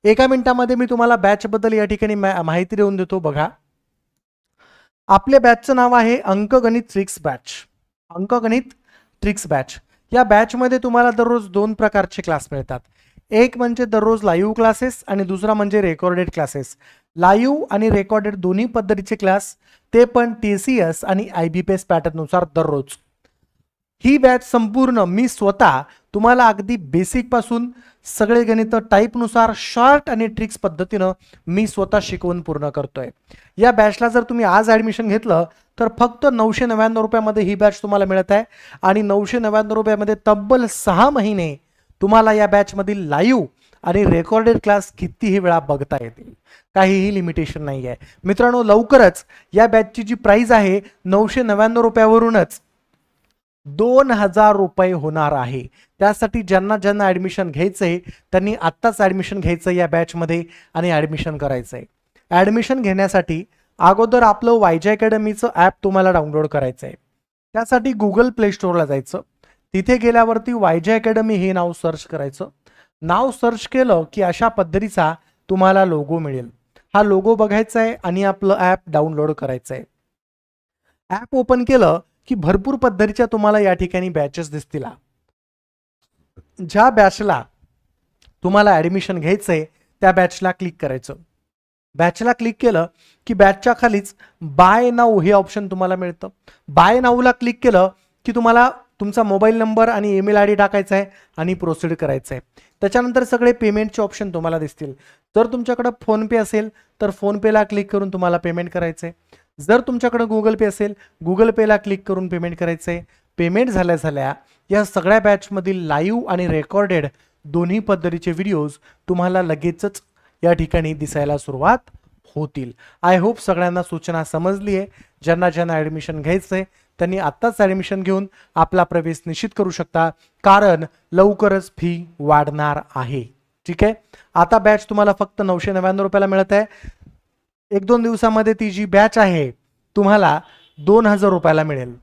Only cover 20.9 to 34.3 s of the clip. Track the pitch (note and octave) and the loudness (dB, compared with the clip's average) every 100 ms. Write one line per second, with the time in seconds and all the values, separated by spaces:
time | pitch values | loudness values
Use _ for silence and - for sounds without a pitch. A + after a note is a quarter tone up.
20.9 | E3 - F#3+ A3 F3+ E3 E3+ F3+ F#3+ - | -2 -4 -4 -4 -4 -2 -2 -2 -4 0
21.9 | E3+ E3 D#3+ D#3 F3+ E3+ E3 D#3 C#3+ C3+ | -2 -2 -6 -2 -2 0 -2 -2 -2 -6
22.9 | - _ _ _ _ _ _ _ _ _ | -16 _ _ _ _ _ _ _ _ _
23.9 | _ B3 C#4+ B3+ B3 - A#3+ A3 A#3 C4 | _ 0 4 4 4 0 -2 0 0 0
24.9 | A#3+ F3+ F#3+ B3+ - G3 G3 G#3+ C3 D3 | 2 0 0 -2 0 -2 4 2 2 -6
25.9 | _ _ G#3 A3+ B3 A#3 G3+ G3 A#3+ D3 | _ _ 0 2 4 4 2 -4 -6 -2
26.9 | D#3+ F#3 B3+ B3 B3 A3+ A#3 A#3+ - _ | -2 -2 -4 -2 -2 -2 -6 -6 -12 _
27.9 | _ - - G#3+ A#3 A3+ A3 A3 A3+ A3 | _ -18 -4 2 2 2 0 0 -2 2
28.9 | G3+ A3+ A#3+ A#3 A#3+ A3+ G#3+ - A#3+ B3+ | 2 2 -2 -2 2 0 -2 -8 2 4
29.9 | C#4+ C#4+ A3+ A3+ A3 A3 - G3 D#3+ F#3 | 4 0 -4 -4 -6 -10 -6 -6 -6 -6
30.9 | G3+ F#3 F#3 _ _ - F#3 A3 - F#3+ | -2 -2 -4 _ _ -4 -2 -2 -4 0
31.9 | G#3 G3 F#3 F3 F3 E3 D3 D3 C#3+ C3+ | -2 -2 -6 -6 -6 -6 -6 -6 -6 -8
32.9 | - B2 _ _ - _ - A#3 A3 G#3+ | -10 -14 _ _ -20 _ 2 2 4 2
33.9 | G3+ A#3 A#3+ A3+ | 2 0 0 -2